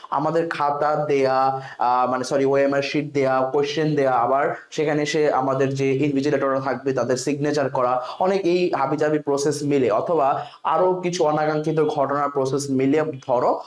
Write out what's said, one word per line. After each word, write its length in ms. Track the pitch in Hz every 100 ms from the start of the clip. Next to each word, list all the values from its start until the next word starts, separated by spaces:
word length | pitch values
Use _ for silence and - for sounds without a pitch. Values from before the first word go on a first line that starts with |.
| -
আমাদের 380 | 139 156 165 165
খাতা 420 | 156 143 143 151 147 147
দেয়া, 280 | 139 131 131 135 120 - -
আহ, 320 | 120 127 127
মানে 140 | 127
সরি, 200 | 127 143
ওএমআর 380 | 135 139 139 139
শিট 240 | 139 151 143 139
দেয়া, 180 | 131 131 131
কোশ্চেন 360 | 147 143 160 156 143
দেয়া, 140 | 135 127
আবার 200 | 120 139 151 - -
সেখানে 320 | - 151 151
এসে 300 | 147 160 151 127
আমাদের 340 | 135 131 135
যে 120 | 135 135 135 147
ইনভিজিলেটররা 540 | 135 147 143 135 135
থাকবে 300 | 135 127 135 131
তাদের 180 | 120 127
সিগনেচার 540 | 147 143 147 147 131
করা, 220 | 135 123 127 - -
অনেক 220 | 185 196 170
এই 60 | 180 180 139
হাবিজাবি 380 | 139 147 151 151
প্রসেস 380 | 143 139 151 139
মিলে 260 | 143 143 117
অথবা 380 | 110 - 156 135 - - -
আরো 260 | - 160 185 180
কিছু 160 | 180 175
অনাকাঙ্ক্ষিত 540 | 151 156 156 151 156 156 147 147
ঘটনার 340 | 135 143 143 143
প্রসেস 260 | 131 143 139
মিলে 280 | 131 135 151 156 131 -
ধরো 240 | 123 170 -